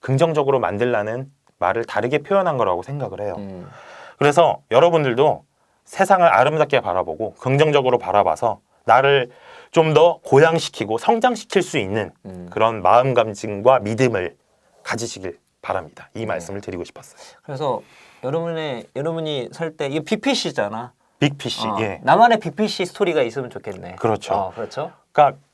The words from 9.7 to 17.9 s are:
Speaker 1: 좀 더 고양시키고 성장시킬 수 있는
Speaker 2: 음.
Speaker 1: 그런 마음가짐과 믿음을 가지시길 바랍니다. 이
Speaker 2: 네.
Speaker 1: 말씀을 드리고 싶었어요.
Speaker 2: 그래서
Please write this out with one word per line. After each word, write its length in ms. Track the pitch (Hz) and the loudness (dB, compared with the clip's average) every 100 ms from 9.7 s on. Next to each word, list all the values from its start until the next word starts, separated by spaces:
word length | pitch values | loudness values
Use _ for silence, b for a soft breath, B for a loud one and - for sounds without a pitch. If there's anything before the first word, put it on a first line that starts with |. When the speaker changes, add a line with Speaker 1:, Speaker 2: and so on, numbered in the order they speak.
Speaker 1:
좀 220 | - 156 | 2 4
더 260 | 151 170 160 | 6 4 2
고양시키고 760 | - 135 160 165 - - 104 113 | 2 4 6 4 -4 -8 -6 -4
성장시킬 640 | - 226 254 233 - 196 | 0 0 0 -2 -2 -2
수 160 | 180 151 | 0 -4
있는 320 | 95 107 92 _ 98 | -2 -4 -6 _ -18
Speaker 2:
음. 220 | 92 87 | -16 -12
Speaker 1:
그런 300 | 98 110 113 | 0 0 2
마음가짐과 960 | 90 113 135 120 110 101 110 101 110 127 | 4 4 4 2 0 -2 -8 0 4 4
믿음을 560 | 104 113 127 107 90 - _ _ _ _ | 2 0 0 0 -6 -10 _ _ _ _
가지시길 560 | - 113 113 101 92 - _ _ | -10 -8 -6 -8 -12 -14 _ _
바랍니다. 480 | - 95 78 - - | -6 -6 -6 -20 -18
이 60 | 104 | -10
Speaker 2:
네. 60 | 110 | -6
Speaker 1:
말씀을 340 | 85 87 98 | -6 -8 -12
드리고 220 | - 92 | -10 -10
싶었어요. 360 | 82 - - - B B | -12 -16 -20 -20 B B
Speaker 2:
그래서 380 | - 139 151 - - | -16 -6 -4 -4 -8